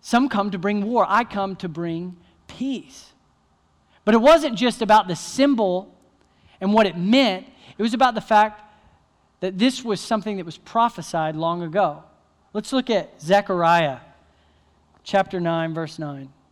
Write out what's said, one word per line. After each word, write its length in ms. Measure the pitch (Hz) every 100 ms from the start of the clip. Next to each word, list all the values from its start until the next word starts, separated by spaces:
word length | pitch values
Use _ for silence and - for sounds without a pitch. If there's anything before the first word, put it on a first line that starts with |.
Some 260 | - 240 269
come 220 | 208 202
to 80 | 190
bring 260 | 190 208
war. 220 | 202 240 170
I 160 | 202
come 320 | 233 202 196 185
to 140 | 180
bring 480 | 160 170 165 180 175 _ _ _
peace." 640 | - 262 240 - - - _ _ _ _ _ _ _ _ _
But 100 | -
it 60 | 220
wasn't 380 | 247 320 294 220
just 240 | 247 -
about 260 | 214 214 190
the 80 | 160
symbol 800 | - - 277 254 202 180 - _ _ _ _ _ _ _
and 140 | 190
what 120 | 214 208
it 120 | 170
meant. 480 | 185 254 254 185 - _ - -
It 40 |
was 120 | 220
about 200 | 226 254
the 60 | 226
fact 400 | - 214 214 214 - _ _ _ _ _ _ _
that 180 | 185 190
this 260 | 240 262
was 160 | 240 202
something 380 | - 220 220 196
that 80 | 170
was 100 | 160
prophesied 800 | - 226 233 202 151 170 156 156
long 260 | 165 175
ago. 400 | 170 170 180 147 - _ _ _ _
Let's 180 | 208 214
look 160 | 269 254
at 320 | 214 156 -
Zechariah 800 | 151 202 202 180 165 170 156 127 - _ _ _ _ _ _ _ _ _
chapter 360 | - 196 190 190
nine, 360 | 170 165 165
verse 240 | 165 156 156
nine. 340 | 151 139 135 _ _